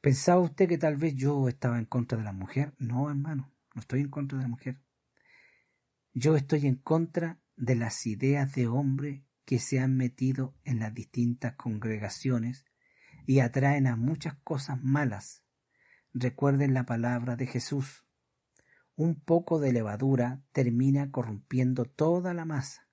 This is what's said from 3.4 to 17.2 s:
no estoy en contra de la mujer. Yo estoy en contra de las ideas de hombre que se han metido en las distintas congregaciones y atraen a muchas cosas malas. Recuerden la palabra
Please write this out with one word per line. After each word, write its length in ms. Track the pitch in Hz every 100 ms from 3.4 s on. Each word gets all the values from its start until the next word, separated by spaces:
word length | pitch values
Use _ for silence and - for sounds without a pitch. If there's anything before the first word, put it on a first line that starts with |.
| 135 _ _
no 60 | 117
estoy 200 | - 131
en 100 | 143
contra 280 | 143 139 135
de 60 |
la 40 | 131
mujer. 340 | 120 - 131 _ _ _ _ _ _ _ _ _ _ _ _ _
Yo 240 | - 135 156
estoy 300 | 139 156 143
en 100 | 127
contra 640 | - 160 165 175 165 - _ -
de 200 | 120 120
las 280 | 117 - -
ideas 480 | 101 131 143 135
de 120 | 135 120
hombre 580 | 123 139 135 143 139 _ _
que 140 | - 123
se 220 | - 131
han 160 | 131 131
metido 600 | 127 - 131 131 131 -
en 140 | - 120
las 140 | 110
distintas 600 | 110 - - 120 120 120
congregaciones 1080 | - - 104 113 110 104 - 131 123 117 127 _ _ _ _ _ - -
y 140 | 135
atraen 460 | 120 139 139 143 131
a 100 | 113
muchas 380 | 120 160 165 147
cosas 400 | - 147 139 131
malas. 640 | 131 139 139 98 - - _ _ _ _ _ _ _
Recuerden 640 | 131 123 127 143 135 143
la 100 | 131
palabra 520 | 123 117 120 123